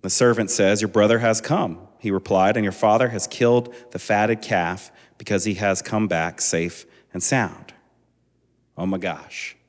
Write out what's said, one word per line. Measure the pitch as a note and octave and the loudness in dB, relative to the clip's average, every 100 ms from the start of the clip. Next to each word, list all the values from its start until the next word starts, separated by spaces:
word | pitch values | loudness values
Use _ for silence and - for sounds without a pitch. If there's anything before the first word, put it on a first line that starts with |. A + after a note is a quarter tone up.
The | F#2+ | -4
servant | - B2 A2+ G2+ | 2 4 2 0
says, | - G2 G#2 | 2 2 2
"Your | G#2 | 0
brother | G#2 G#2 A#2 | 2 4 4
has | A#2 A2 | 2 0
come," | - F3 A2+ E2+ F#2 _ | 0 -2 -2 -8 -18 _
he | G#2+ | -4
replied, | F#2+ - F#2+ F#2+ A2 | -4 0 4 4 2
"and | G#2 | -2
your | |
father | F#2 A2 A2 B2+ | 2 2 4 2
has | A2 - | -2 -8
killed | - A#2+ A#2+ A#2+ - - | 0 4 4 0 -16 -14
the | F#2 | -12
fatted | - G#2 A2 A2 | -2 0 2 -2
calf | - G2 E2+ F#2+ - _ _ _ | -2 -2 -2 -6 -12 _ _ _
because | - G2+ | -4 -2
he | G#2+ F#2 | -2 -2
has | G2+ F#2+ | -2 -2
come | - G#2+ G#2+ | -2 -2 0
back | E2+ E2 - | -2 -4 -4
safe | - E2+ E2+ - - _ _ | -4 -2 -4 -8 -20 _ _
and | F#2 | -6
sound." | - C3+ G#2 - - _ _ _ _ _ _ _ _ _ _ - | -2 -2 -2 -6 -20 _ _ _ _ _ _ _ _ _ _ -6
Oh | F#2 | -4
my | F#2+ | -4
gosh. | F2+ D2+ - - - - | -4 -8 -12 -14 -14 -16